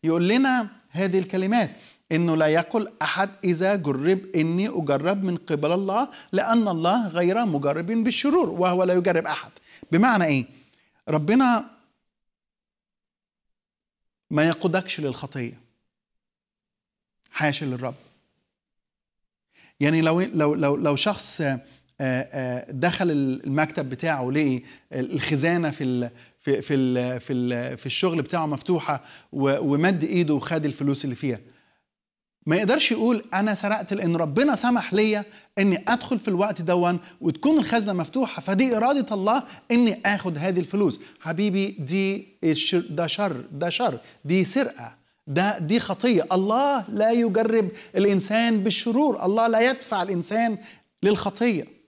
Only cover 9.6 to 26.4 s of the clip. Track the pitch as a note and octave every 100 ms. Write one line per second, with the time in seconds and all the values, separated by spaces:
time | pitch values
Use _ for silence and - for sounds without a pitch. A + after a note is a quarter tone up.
9.6 | - - - E3 B3 G#3+ E3 C3+ A#2 -
10.6 | _ _ _ _ - D3+ D3+ A#3+ C4 A3+
11.6 | - _ _ _ _ _ _ _ _ _
12.6 | _ _ _ _ _ _ _ _ _ _
13.6 | _ _ _ _ _ _ _ D3+ D#3+ D#3+
14.6 | F#3 F#3 F#3 - D3 B2 C3+ C3+ A#2 -
15.6 | _ _ _ _ _ _ _ _ _ _
16.6 | _ _ _ _ _ _ - - D3+ C#3
17.6 | C#3+ B2 B2+ C3 _ _ _ _ _ _
18.6 | _ _ _ _ _ _ _ _ _ _
19.6 | - _ C#3+ D#3+ D#3+ E3 F#3 E3 D3 D3+
20.6 | C#3+ C#3+ D#3 C#3 G#3 G3+ - - D3 B2+
21.6 | - - _ - C3 B2+ C3 C#3 B2+ B2+
22.6 | - C3 E3+ F3 F3+ D3 C3+ C3 - C#3
23.6 | D#3 E3+ C3+ B2+ E3 C#3+ B2+ C#3+ D3 B2+
24.6 | - - _ C3 B2+ C#3+ - D3 D#3+ F3
25.6 | D#3+ C#3 C3 B2 A#2+ - - _